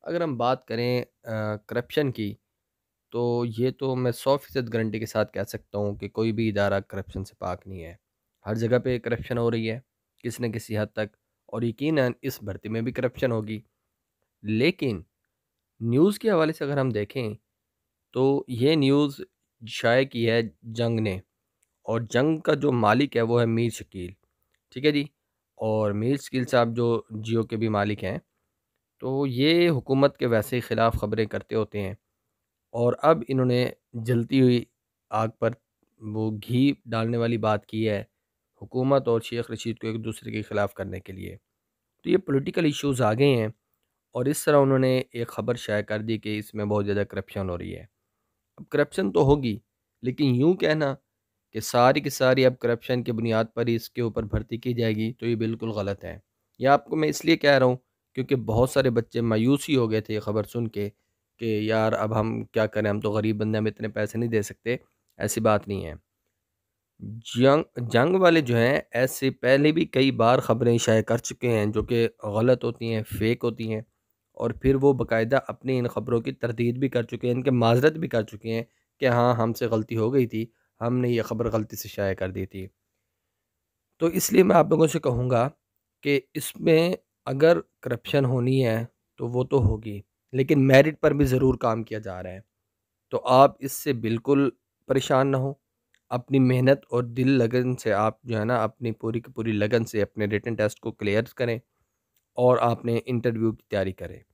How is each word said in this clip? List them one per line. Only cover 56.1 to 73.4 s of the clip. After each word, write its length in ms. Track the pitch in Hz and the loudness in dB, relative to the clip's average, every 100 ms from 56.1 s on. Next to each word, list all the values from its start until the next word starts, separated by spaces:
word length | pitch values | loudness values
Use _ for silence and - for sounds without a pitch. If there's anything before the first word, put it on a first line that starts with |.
| 82 _ _ _ _ | -14 _ _ _ _
यह 140 | 127 | 2
आपको 220 | 143 - 156 | 2 2 -2
मैं 120 | 156 | -2
इसलिए 280 | 147 160 160 | -2 0 2
कह 220 | 143 139 | 4 4
रहा 120 | 127 | 4
हूँ 80 | 127 _ _ _ - | 0 _ _ _ -10
क्योंकि 180 | 131 135 | -2 -2
बहुत 360 | 110 110 131 | 0 2 2
सारे 180 | 143 131 | 2 2
बच्चे 320 | 117 113 117 | 0 -2 -4
मायूस 440 | 117 110 120 143 - | 0 2 2 0 0
ही 80 | 135 | 0
हो 120 | 113 | 2
गए 140 | 110 | -2
थे 120 | 107 | -2
ये 60 | 110 | -6
ख़बर 260 | 104 107 104 | -2 -4 -4
सुन 220 | 120 113 | -4 -6
के 220 | 101 104 _ _ _ _ _ | -6 -8 _ _ _ _ _
कि 300 | 117 107 107 | -4 -2 0
यार 220 | 110 110 | 2 2
अब 200 | 110 107 | 0 -2
हम 300 | 110 110 113 107 | 0 -2 -4 -4
क्या 120 | 113 107 | -2 0
करें, 220 | 107 107 | 0 -2
हम 100 | 104 | -2
तो 100 | 107 | -2
गरीब 260 | 107 107 104 | -2 -2 -2
बंदे, 200 | 107 110 | -2 -2
हम 100 | 107 | -2
इतने 200 | - 110 | -4 -8
पैसे 300 | 107 107 113 | -6 -6 -4
नहीं 100 | 117 | -2
दे 120 | 113 | -2
सकते। 360 | 101 - 113 123 _ _ _ _ | -4 -8 -6 -6 _ _ _ _
ऐसी 220 | 107 - | -6 0
बात 260 | 110 104 101 | 2 2 0
नहीं 160 | 98 | -8
है। 120 | 85 78 _ _ _ _ _ _ _ _ _ _ | -8 -12 _ _ _ _ _ _ _ _ _ _
जंग, 640 | 104 113 - 123 131 147 - - | -14 -14 -10 2 4 4 0 -8
जंग 340 | 117 - 143 185 | 0 2 4 4
वाले 260 | 180 165 | 6 4
जो 140 | 127 117 | 2 2
हैं 260 | 117 147 - 117 | 2 0 -2 -2
ऐसे 340 | 131 - 131 | -2 0 -2
पहले 400 | 131 123 135 151 | 0 2 4 4
भी 140 | 160 170 | 2 0
कई 240 | 131 135 | 2 2
बार 280 | 120 113 131 | 4 4 4
ख़बरें 360 | - 117 120 117 | 2 2 4 2
शाया 240 | - 110 | 4 2
कर 160 | 107 113 | 2 -2
चुके 280 | - - 123 | -4 -6 -2
हैं 240 | 110 104 | 0 0
जो 120 | 104 | -2
कि 220 | - 120 117 _ 110 | -2 0 0 _ -6
गलत 380 | 104 120 123 | 0 2 2
होती 260 | 117 117 113 | 0 -6 -6
हैं, 140 | 110 | -4
फेक 400 | 104 107 110 120 | -4 -2 0 0